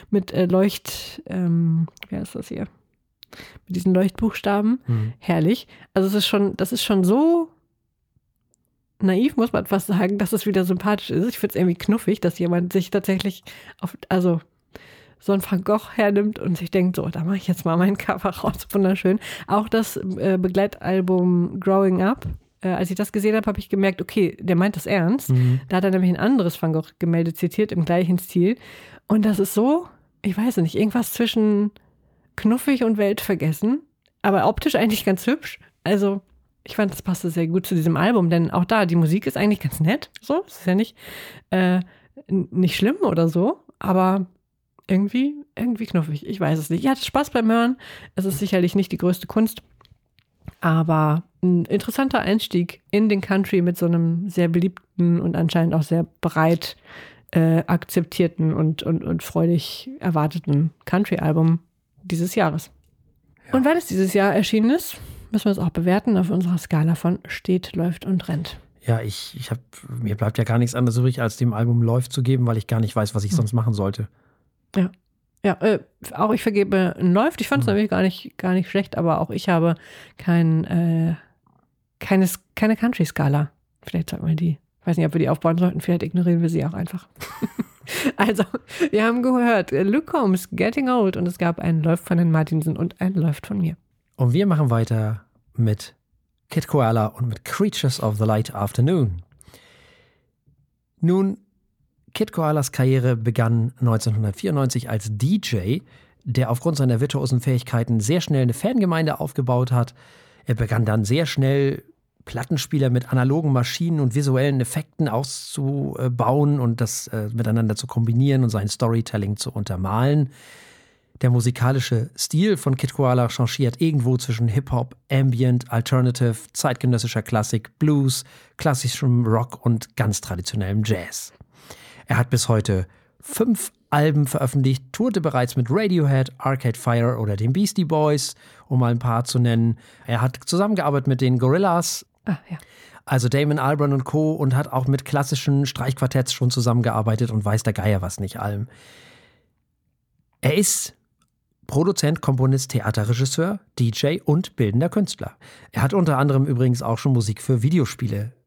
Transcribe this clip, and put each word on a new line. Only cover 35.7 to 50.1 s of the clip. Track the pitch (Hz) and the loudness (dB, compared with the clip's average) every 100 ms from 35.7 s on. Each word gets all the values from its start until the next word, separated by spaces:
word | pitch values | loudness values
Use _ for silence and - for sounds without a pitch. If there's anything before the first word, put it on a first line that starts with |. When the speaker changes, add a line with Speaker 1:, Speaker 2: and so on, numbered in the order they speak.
| _ - | _ -2
Speaker 1:
Also | 202 202 196 - _ _ _ | 0 0 -2 -8 _ _ _
ich | - - | -8 -2
fand, | 202 | -2
das | - | -2
passte | - 175 175 | -4 -4 -2
sehr | 170 165 | -2 0
gut | 185 180 | -2 0
zu | 175 | 0
diesem | 160 160 | 2 2
Album, | 190 214 170 | 2 2 2
denn | 170 165 | 2 2
auch | - 175 | 0 0
da, | 226 180 | 2 2
die | 170 | 2
Musik | 156 190 262 | 2 2 -2
ist | - | 0
eigentlich | 208 202 | 0 0
ganz | 143 - | -2 0
nett. | 156 285 - - | 0 0 -4 -12
So, | - 311 - | -4 -4 -4
es | - | -6
ist | 180 | -2
ja | 185 | 0
nicht, | 226 - - - - - - | 0 -6 -20 -18 -18 -20 -4
äh, | 185 185 185 180 - _ - - | 0 2 0 -2 -12 _ -18 -4
n-, | 190 - | -4 -2
nicht | 180 180 - | 0 0 2
schlimm | 202 370 | 0 2
oder | 302 165 165 | 0 2 2
so, | 170 214 370 _ - | 2 0 -2 _ -8
aber | 196 185 185 196 185 _ _ _ _ _ - | -2 2 2 0 -4 _ _ _ _ _ -2
irgendwie, | 185 202 247 277 294 - - | 0 0 0 -2 -4 -10 -6
irgendwie | 247 214 226 | -4 -4 -2
knuffig. | 175 156 147 - | -2 -2 -4 -6
Ich | 202 | -4
weiß | 151 160 | -2 0
es | 151 | -2
nicht. | 165 | -2
Ich | 269 | 0
hatte | 262 - | -2 -2
Spaß | 277 294 | -2 -2
beim | 247 220 | 0 2
Hören. | 226 240 254 - - - - | 2 0 -2 -10 -20 -10 -4
Es | 190 | -4
ist | 143 | -2
sicherlich | 202 185 175 196 | 0 2 2 2
nicht | 185 | -2
die | - | 0
größte | 175 180 - | 0 -2 -2
Kunst, | 220 220 - - _ _ _ _ | 0 0 -2 -20 _ _ _ _